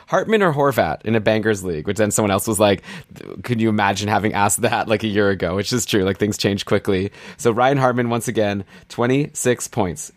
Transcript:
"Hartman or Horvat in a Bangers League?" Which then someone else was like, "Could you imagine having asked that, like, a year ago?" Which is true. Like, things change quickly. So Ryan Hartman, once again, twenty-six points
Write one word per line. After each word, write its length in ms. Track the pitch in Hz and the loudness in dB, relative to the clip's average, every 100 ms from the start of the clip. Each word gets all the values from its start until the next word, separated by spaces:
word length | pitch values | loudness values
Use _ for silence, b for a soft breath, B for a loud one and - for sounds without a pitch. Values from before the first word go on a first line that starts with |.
| - | -4
"Hartman 340 | 185 175 220 | -2 2 2
or 100 | 185 | 2
Horvat 540 | 143 143 117 85 73 107 | 2 2 2 0 -2 -2
in 80 | |
a 60 | 113 | 0
Bangers 440 | 107 107 107 101 | 2 0 0 -2
League?" 220 | 92 78 78 | -2 -4 -4
Which 120 | 101 | 0
then 120 | 104 | 0
someone 220 | - 104 | 2 2
else 160 | 98 - | 0 0
was 120 | 98 | 2
like, 220 | 104 98 B 165 - - - - | 4 2 B -18 -18 -18 -16 -12
"Could 180 | 107 113 | -4 0
you 80 | 113 | 2
imagine 380 | 107 101 98 104 | 2 2 0 0
having 240 | 104 101 | 0 0
asked 300 | 101 104 - | 0 0 0
that, 240 | 113 113 - | 0 0 0
like, 160 | 107 | -2
a 40 | 110 | 0
year 220 | 101 101 | 2 2
ago?" 280 | 95 85 95 | 0 -2 -2
Which 140 | 101 | -2
is 140 | 123 - | -2 0
true. 180 | 107 | 2
Like, 140 | 92 95 | 2 0
things 220 | 104 - | -2 0
change 260 | 104 101 - | -2 -2 0
quickly. 460 | 104 - 95 101 B B B | -2 0 0 -2 B B B
So 140 | 120 | 0
Ryan 260 | 113 131 139 | 2 2 4
Hartman, 320 | 131 123 120 | 2 2 0
once 180 | 117 123 | -2 -2
again, 360 | 110 104 101 B B - | 0 0 -2 B B -12
twenty-six 800 | - 120 135 151 - 123 117 - | -2 0 0 -2 -2 -2 -2 -2
points 440 | 123 92 76 - | -2 -2 -4 -10